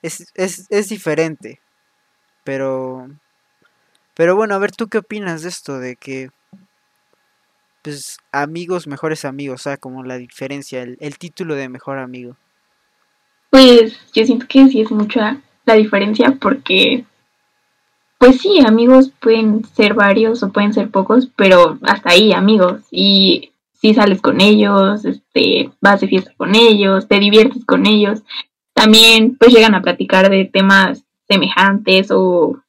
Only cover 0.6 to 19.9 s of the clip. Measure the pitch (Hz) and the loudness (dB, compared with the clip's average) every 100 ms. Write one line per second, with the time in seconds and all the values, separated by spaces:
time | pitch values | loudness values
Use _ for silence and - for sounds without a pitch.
0.6 | 185 208 202 214 170 151 165 151 110 - | -8 -8 -8 -10 -8 -6 -6 -8 -20 -20
1.6 | _ _ _ _ _ _ _ _ - 135 | _ _ _ _ _ _ _ _ -14 -10
2.6 | 135 131 131 127 127 147 _ _ _ _ | -8 -8 -10 -14 -20 -20 _ _ _ _
3.6 | _ _ _ _ _ - 170 190 214 196 | _ _ _ _ _ -4 -2 -2 -4 -6
4.6 | 202 - 220 220 190 208 196 165 170 175 | -6 -8 -8 -8 -8 -12 -12 -12 -14 -16
5.6 | - 139 127 123 - 131 131 _ _ 196 | -14 -14 -14 -16 -16 -16 -16 _ _ _
6.6 | _ _ _ _ _ _ _ _ _ _ | _ _ _ _ _ _ _ _ _ _
7.6 | _ _ 151 143 - - _ 139 147 160 | _ _ -18 -16 -18 -20 _ -8 -8 -10
8.6 | 175 180 151 143 160 156 143 135 143 127 | -8 -10 -10 -12 -10 -10 -12 -12 -14 -12
9.6 | 143 139 135 131 127 127 123 - 135 143 | -12 -12 -14 -18 -14 -16 -18 -16 -14 -14
10.6 | 135 127 123 123 147 139 175 - 170 143 | -14 -14 -14 -16 -16 -16 -20 -14 -10 -10
11.6 | 135 123 - 135 127 127 123 131 _ _ | -10 -14 -14 -14 -14 -16 -20 -20 _ _
12.6 | _ _ _ _ _ _ _ _ _ 262 | _ _ _ _ _ _ _ _ _ 6
13.6 | 262 240 220 - _ - 226 240 - 269 | 8 6 4 -4 _ -4 -2 -2 0 4
14.6 | 269 226 220 214 208 240 214 277 _ _ | 4 4 -4 -4 -4 -4 -4 -6 _ _
15.6 | - 220 214 196 202 214 247 269 202 277 | 0 2 2 -2 -4 0 -2 0 -4 -6
16.6 | - 190 202 254 - _ _ _ _ _ | -4 0 0 -2 -8 _ _ _ _ _
17.6 | _ _ _ _ _ _ 247 262 381 381 | _ _ _ _ _ _ 4 4 2 2
18.6 | 233 220 240 262 262 _ 226 226 220 214 | 4 4 4 4 4 _ 0 0 0 -2
19.6 | 220 - 208 | -6 -2 -2